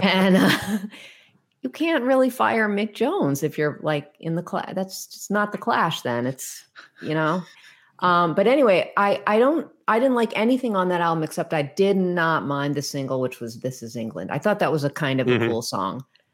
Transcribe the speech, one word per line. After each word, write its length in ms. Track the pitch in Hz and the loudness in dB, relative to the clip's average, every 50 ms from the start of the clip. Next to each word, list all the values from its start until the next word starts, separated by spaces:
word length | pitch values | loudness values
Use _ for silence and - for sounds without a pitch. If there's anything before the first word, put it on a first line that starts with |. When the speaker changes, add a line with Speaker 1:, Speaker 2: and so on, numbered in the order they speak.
Speaker 1:
And, 360 | 190 190 190 190 190 190 185 | 2 4 4 4 4 4 4
uh, 400 | 190 190 190 - - - 190 214 196 190 - - - - - - - _ _ _ _ _ _ _ _ | 4 4 4 2 0 -2 -4 -6 -6 -6 -10 -14 -18 -20 -20 -20 -20 _ _ _ _ _ _ _ _
you 80 | - 254 | -10 -10
can't 340 | - - 311 330 330 262 240 | -6 -4 -2 0 0 0 2
really 280 | 269 262 262 262 254 | 2 4 4 4 2
fire 360 | 247 - 220 214 233 226 214 | 2 0 0 2 2 2 0
Mick 280 | 208 202 202 214 220 - | 0 0 0 -2 -4 -2
Jones 480 | - 220 285 392 392 170 139 139 - 156 | -2 -2 0 0 0 0 0 0 0 -2
if 160 | 147 - 160 | -2 -2 -2
you're, 200 | 151 151 - - - | -2 -2 -2 -2 -2
like, 320 | 156 151 147 147 - _ - | -2 -2 -2 -4 -8 _ -10
in 140 | - 165 165 | -6 -4 -4
the 80 | 170 | -4
Cla-, 320 | 170 - 196 - - - 180 | -4 -6 -6 -6 -6 -6 -6
that's 320 | 185 190 190 - - - | -6 -6 -6 -10 -14 -16
just 240 | - - - - - | -16 -16 -14 -6 -2
not 220 | 196 208 208 208 | -2 0 0 -2
the 80 | 202 185 | -4 -4
Clash 420 | - 233 240 247 190 160 143 - | -2 0 0 2 2 0 -2 -2
then. 240 | - 127 117 120 123 | -4 -4 -2 -2 -2
It's, 400 | 131 135 - - - - - - _ _ - - - _ - - | -4 -6 -8 -10 -14 -14 -16 -20 _ _ -20 -20 -20 _ -12 -8
you 100 | - 156 | -4 -2
know. 300 | 160 156 156 170 185 170 - - - - - - _ _ _ _ - | 0 0 0 0 -2 -6 -10 -16 -20 -20 -20 -20 _ _ _ _ 0
Um, 340 | 180 180 175 175 175 165 151 | 2 4 4 4 4 2 2
but 140 | 196 202 | 2 4
anyway, 440 | 226 269 302 262 214 180 160 - - - | 4 4 6 6 6 6 4 2 0 0
I, 240 | - 202 202 - - - | 0 2 2 0 0 0
I 100 | 202 214 | 2 4
don't, 300 | 220 254 277 330 302 - - _ _ _ | 4 4 4 2 0 -4 -8 _ _ _
I 120 | - 220 226 | 0 2 2
didn't 160 | 262 269 247 | 2 2 2
like 200 | 233 226 214 - | 2 0 0 0
anything 400 | 196 220 240 262 254 262 233 202 | 0 2 2 2 2 0 0 0
on 140 | 185 185 180 | 0 0 2
that 120 | 180 170 | 0 0
album 220 | 170 165 165 160 156 | 0 0 0 0 -2
except 300 | 151 - 180 160 - 165 | -2 -4 -6 -4 0 0
I 80 | 151 | -2
did 360 | 143 135 - - 196 196 190 | -2 0 0 2 2 4 4
not 480 | 190 185 180 175 175 165 165 160 147 104 | 2 2 0 0 2 2 2 2 0 0
mind 260 | 139 143 139 143 147 143 | -2 -2 -2 -2 -2 -2
the 80 | 143 | -4
single, 400 | 139 - - 139 135 135 135 131 | -4 -4 -6 -6 -4 -2 -2 -2
which 180 | 127 127 - - | -2 -4 -4 -8
was 200 | 120 113 117 - | -12 -12 -10 -8
This 240 | - 127 131 - 120 | -8 -8 -8 -10 -12
Is 120 | 110 120 | -12 -10
England. 360 | 120 113 110 - 85 92 - | -8 -8 -8 -8 -10 -6 -6
I 80 | - 147 | -4 -2
thought 180 | - 214 202 | 0 0 0
that 140 | 202 170 160 | 0 0 0
was 120 | 160 151 139 | 0 0 -2
a 60 | 139 | -2
kind 320 | - - 151 135 135 131 | -2 -2 -2 0 0 2
of 60 | 123 | 2
a 40 | 123 | 2
Speaker 2:
Mm-hmm. 160 | 123 110 113 113 | 2 2 2 0
Speaker 1:
cool 120 | 113 113 | 0 -2
song. 420 | 117 - 123 101 95 95 87 - - _ _ _ _ _ | -4 -6 -4 -4 -4 -4 -6 -8 -12 _ _ _ _ _